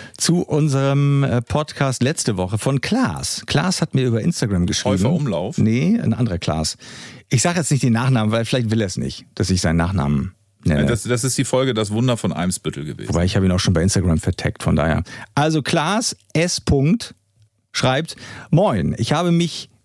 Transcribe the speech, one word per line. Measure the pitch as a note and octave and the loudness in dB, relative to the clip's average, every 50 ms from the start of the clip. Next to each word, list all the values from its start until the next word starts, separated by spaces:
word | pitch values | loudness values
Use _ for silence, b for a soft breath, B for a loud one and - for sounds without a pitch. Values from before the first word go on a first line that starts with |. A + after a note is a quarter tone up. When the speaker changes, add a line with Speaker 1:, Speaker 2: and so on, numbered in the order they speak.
| B B B | B B B
Speaker 1:
zu | B - - E3 F3 | B 0 0 2 0
unserem, | - - - D3 D3+ D3+ C3+ C3+ C3+ C#3 C#3 C#3+ C#3+ C#3+ C#3+ C#3 C#3 | 0 0 0 0 2 2 2 2 2 2 2 2 2 4 4 2 2
äh, | C3+ - B2 | 2 0 -2
Podcast | A#2+ - - D3+ D3+ - - - C#3+ C3+ B2 - | -2 0 -2 -2 -2 -2 -2 -2 -2 0 0 0
letzte | A#2 C3 E3+ - - - G#2 | 0 0 0 -2 -2 -2 0
Woche | F2+ F2+ F#2 G#2+ G#2 | -2 -2 -2 -2 -2
von | - C3+ C#3 C3+ | 0 0 0 0
Klaas. | - - G3+ C4 A#3+ C3 E2 C2+ - - - - - | 0 0 0 0 0 0 -2 -4 -6 -6 -8 -8 -6
Klaas | - - D3 - F#3+ F3+ - | -2 -2 0 0 0 0 -2
hat | E3 - - | -2 0 0
mir | C3+ B2+ | 0 2
über | B2 A#2 A2 | 2 0 0
Instagram | - E3+ E3+ - C3 G#2 G2 F2 F2 | 0 0 -2 0 -2 0 2 2 2
geschrieben. | G2+ - - - - G2 | 2 0 0 0 0 2
Speaker 2:
Häufer | F#2 F#2+ - | 2 2 2
Umlauf? | E3+ E3 D3 B2 F2+ D2+ F2+ G#2 E3+ - | 2 0 0 0 -2 -2 -4 -4 -2 0
Speaker 1:
Nee, | G#2+ A2 A2+ B2 D3+ F3+ A3+ - | 2 2 2 2 2 2 2 2
ein | - - A2+ | 2 0 0
anderer | A2+ B2 G#2+ F2+ F2 | 0 0 -2 -2 -2
Klaas. | - - D#2 D#2+ D#2+ - - - B B B B B B B B B B | -2 -2 -2 -2 -2 -4 -6 -8 B B B B B B B B B B
Ich | - A#2 | 0 0
sag | - F3 E3+ | 2 2 0
jetzt | F3+ D3+ - | 0 0 0
nicht | D3+ B2+ | 0 2
den | - B2 A2+ | 2 2 2
Nachnamen, | A2+ B2 C3+ C3 A2+ G#2+ G#2+ | 2 2 2 2 2 2 2
weil | A2 A#2 A2+ | 0 0 0
vielleicht | - - C3 A#2+ G#2+ | 0 -2 0 0 0
will | A2 A2+ | 0 0
er's | G#2+ F#2 - - | 0 -2 -4 -4
nicht, | - - - - - _ - | -6 -6 -8 -10 -14 _ -6
dass | - F#2 F2+ | -4 0 0
ich | F#2 F2 | 0 0
seinen | - E2+ D#2+ | 2 2 2
Nachnamen | E2+ E2 F#2 F#2+ F#2 C#2+ C#2+ D2 C#2 C2 - - _ _ _ _ _ - | 2 0 0 0 0 0 0 0 0 -2 -4 -8 _ _ _ _ _ -2
nenne. | - D2+ C#2+ | 0 2 2
Speaker 2:
Ja, | - | 2
das, | C#3 A#2+ - - | 2 0 0 -2
das | A2 B2 A#2 B2 | -2 -2 0 0
ist | C3 - - | -2 0 -2
die | C3 | -2
Folge | - - B2+ C3+ C3 A#2 | 0 2 0 2 2 0
Das | A2 A2 G2+ | 0 -2 -2
Wunder | G#2 A2+ B2 C3 A#2+ - | 0 0 0 0 0 0
von | - G2+ | -2 -4
Eimsbüttel | - - F2+ F#2 - - - D#2 - C#2 D2 | -2 -2 -2 -2 -2 -4 -4 -6 -6 -6 -8
gewesen. | D2+ - - - - | -10 -10 -8 -6 -2
Speaker 1:
Wobei, | - E2+ F2 | 0 0 2
ich | F#2 - | 2 2
hab | G2+ | 2
ihn | F#2+ F#2 | 2 2
auch | F2+ F#2 | 2 2
schon | - - F#2 | 2 2 2
bei | E2 | 2
Instagram | E2 G2 - G2+ F2 F2+ D#2+ D2+ | 2 2 2 2 2 2 2 0
vertaggt, | - - D#2+ - - - - - | 0 -2 -4 -2 -4 -4 -4 -2
von | - - - | -2 0 2
daher. | - D2+ E2 - E2+ F2 B B B B B B | 2 2 2 0 0 -2 B B B B B B
Also | C#3 D3 D#3+ D#3+ D#3 | 0 0 2 0 0
Klaas | B2 - - E3 D3 E3+ G3+ A3+ - - - - _ _ - | -2 0 0 0 0 0 0 0 -2 -2 -6 -8 _ _ -2
S. | D3+ E3+ F3+ - - | 0 0 0 -2 -2
Punkt | - - D3 C#3 C3+ D#3 G#3+ A#3 - - - _ _ _ _ _ _ _ _ _ _ _ | 0 2 2 4 4 4 2 0 -2 -6 -18 _ _ _ _ _ _ _ _ _ _ _
schreibt: | - - - B2+ C3 C#3+ E3 - - B B B B B B B | -6 -2 0 0 0 0 -2 -6 -10 B B B B B B B
„Moin, | - D#3+ F#3+ F#3+ C3 F#2+ D2 D2 C#2+ - | 2 4 4 4 2 0 0 -2 -2 -2
ich | A#2 - D3 | -2 0 0
habe | D#3 F3+ F3 | 0 2 2
mich | E3+ E3+ F3 E3 - - - - _ _ | 2 2 0 -2 -4 -10 -14 -16 _ _